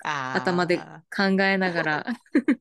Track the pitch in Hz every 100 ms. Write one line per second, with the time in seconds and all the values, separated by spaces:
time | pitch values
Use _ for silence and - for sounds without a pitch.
0 | - 147 131 135 131 180 175 175 - 156
1 | - - 196 190 196 196 185 170 156 151
2 | - 233 _ 277 - 247